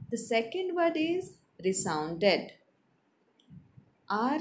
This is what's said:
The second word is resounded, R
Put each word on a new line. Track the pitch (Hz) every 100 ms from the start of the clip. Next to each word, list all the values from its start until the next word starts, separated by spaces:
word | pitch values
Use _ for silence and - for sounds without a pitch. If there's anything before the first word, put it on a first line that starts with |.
| -
The | 233
second | - 226 226 370 370 349
word | 339 320
is | 320 359 370 - _ _
resounded, | 185 190 180 156 156 165 196 156 - - _ _ _ _ _ _ _ _ _ - - - _ _ -
R | 208 247 302